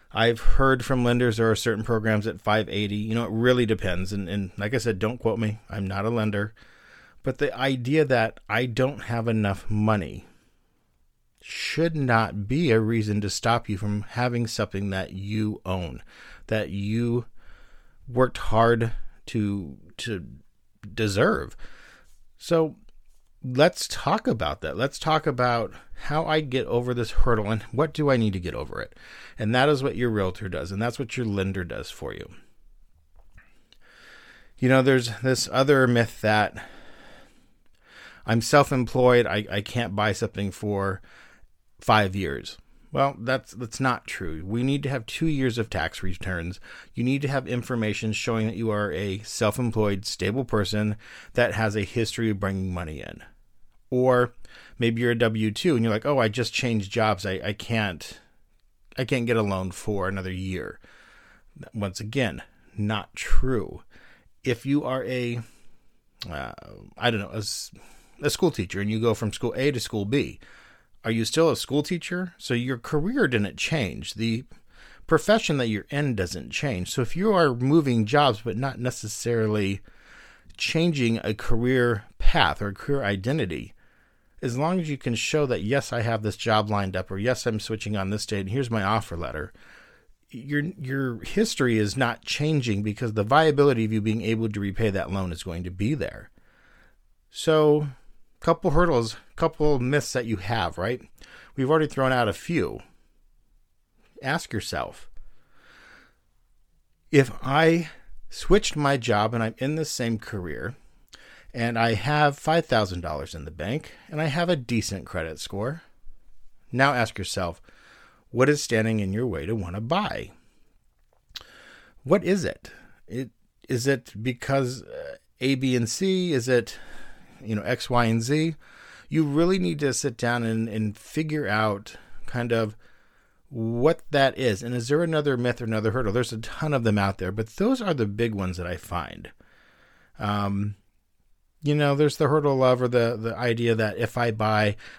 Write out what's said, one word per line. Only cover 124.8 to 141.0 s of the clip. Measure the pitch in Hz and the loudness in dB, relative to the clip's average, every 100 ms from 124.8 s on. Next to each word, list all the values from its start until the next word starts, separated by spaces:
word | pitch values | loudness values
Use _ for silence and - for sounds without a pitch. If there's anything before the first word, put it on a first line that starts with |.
uh, | - 65 71 - _ - | -12 -12 -12 -14 _ -2
A, | 127 | 0
B, | 135 131 | 2 2
and | 123 110 | 2 0
C? | - 190 185 180 | 0 0 2 2
Is | 139 117 | 0 4
it, | 123 113 - - - - - - - | 2 2 -6 -12 -12 -12 -14 -20 -14
you | 110 | -4
know, | 107 | -2
X, | 87 127 - | -2 -4 0
Y, | 120 | 2
and | 117 113 | 4 2
Z? | 117 151 160 160 - - - - - | 2 0 0 -4 -12 -20 -20 -20 -4
You | 147 | 0
really | 151 143 175 190 | 2 4 4 2
need | 180 156 | 0 0
to | 143 | -2
sit | 123 143 117 | 0 -4 -2
down | 120 120 | -2 0
and, | 113 113 113 | 0 -2 -2
and | 107 107 101 | -2 -4 -4
figure | - - 156 151 113 | -8 -6 -2 -2 0
out | 107 110 101 107 - - - - | 0 0 -2 -8 -18 -14 -8 -4
kind | 123 120 | -2 0
of | 113 110 - - - _ _ _ _ _ | 0 0 -4 -18 -20 _ _ _ _ _
what | 123 113 117 143 170 - | -6 -2 2 2 2 0
that | 143 135 - | 4 4 4
is. | 127 98 | 0 0
And | 120 | -2
is | 123 117 | -4 0
there | 147 | 2
another | 170 160 147 127 | 2 2 2 2
myth | 123 120 | 0 -2
or | |
another | 117 110 110 | -2 0 0
hurdle? | 120 110 | 0 0
There's | 113 120 | 0 -2
a | 113 | -4
ton | 113 - 156 | -8 -6 -2
of | 139 | 2
them | 113 104 | 2 2
out | 98 98 | 2 -2
there, | 95 | -4
but | 104 110 - | -4 -6 0
those | 208 262 | 0 0
are | 208 | 0
the | 147 104 | -2 -2
big | 101 117 | 0 -2
ones | 104 92 90 | -2 -4 -4
that | 87 | -6
I | 92 | -8
find. | - 87 60 50 - - _ _ _ _ _ _ _ - | -6 -8 -8 -12 -16 -20 _ _ _ _ _ _ _ -6
Um, | 104 104 101 98 101 101 _ _ | -2 0 0 -2 -4 -6 _ _